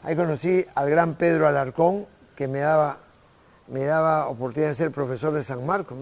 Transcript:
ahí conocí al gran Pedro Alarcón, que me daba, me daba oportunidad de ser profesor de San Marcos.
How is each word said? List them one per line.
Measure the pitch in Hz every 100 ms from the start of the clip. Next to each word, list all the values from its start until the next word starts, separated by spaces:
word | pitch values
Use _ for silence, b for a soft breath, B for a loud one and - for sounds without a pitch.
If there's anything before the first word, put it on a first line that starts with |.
ahí | - 160
conocí | 170 147 165 185 180
al | - 143
gran | 156 170
Pedro | 156 170 165 156
Alarcón, | 139 131 - 165 196 202 _ - -
que | 135
me | 135
daba, | 147 156 151 139 - _ _ b b b -
me | 131
daba | 139 160 160 156 135
oportunidad | 123 127 120 151
de | 135
ser | 160
profesor | 135 135 127 151
de | 151
San | 135 127 131
Marcos. | 196 170 127